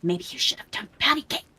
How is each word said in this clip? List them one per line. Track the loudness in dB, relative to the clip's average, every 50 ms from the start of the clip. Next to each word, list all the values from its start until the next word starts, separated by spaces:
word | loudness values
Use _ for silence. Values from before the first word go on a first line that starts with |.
Maybe | 2 0 0 0 -2 -10
you | -4 0
should | 0 0 0 -2
have | -6 -8
done | -8 -8 -8 -8 -4 2
patty | 4 4 4 2 0
cake. | -4 -8 -8 -8 _ _